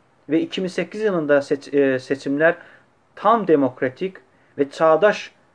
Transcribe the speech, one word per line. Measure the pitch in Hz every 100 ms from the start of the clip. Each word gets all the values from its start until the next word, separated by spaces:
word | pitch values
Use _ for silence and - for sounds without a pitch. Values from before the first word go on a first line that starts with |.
| _ _ -
ve | 160
iki | 165 -
bin | 185
sekiz | 185 180 214
yılında | 214 175 147 143
seç-, | 139 139 -
e, | 143 135 131
seçimler | 127 139 143 143 160 170 - - _ _ _ -
tam | 202 226 170
demokratik | 151 131 - 131 127 190 - _ _ _ -
ve | 139
çağdaş, | - 160 156 208 - - _ _